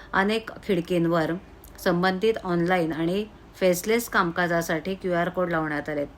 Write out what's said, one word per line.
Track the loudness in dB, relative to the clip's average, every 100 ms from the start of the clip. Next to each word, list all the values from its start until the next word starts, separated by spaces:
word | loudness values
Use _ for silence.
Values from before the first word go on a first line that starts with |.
| -4
अनेक | 0 2 0 -4 -8 -2
खिडकींवर | 0 0 2 2 2 0 -4 -8 -20 -20 -4
संबंधित | 0 2 2 2 0 0
ऑनलाईन | 0 0 2 2 0
आणि | 0 -2 -2 -4 -12 -14 0
फेसलेस | 2 2 2 0 0
कामकाजासाठी | 0 0 0 0 0 0 -4 -4
क्यूआर | -6 -2 0 0
कोड | -2 0
लावण्यात | 0 -2 -4 -4
आलेत. | -4 -6